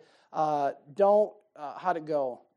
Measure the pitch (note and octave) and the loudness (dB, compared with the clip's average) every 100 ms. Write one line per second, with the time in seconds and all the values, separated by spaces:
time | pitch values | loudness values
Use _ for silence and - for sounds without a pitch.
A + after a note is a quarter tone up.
0 | - _ _ D#3+ D#3 D3 C#3 - - C3+ | -10 _ _ -4 -2 -2 -2 -6 -10 2
1 | G3 G#3 G3+ - _ - D3 - F3+ E3+ | 4 6 2 -4 _ -18 -16 -8 -4 -4
2 | D#3 D3+ C3 A#2 _ | -4 -4 -4 -8 _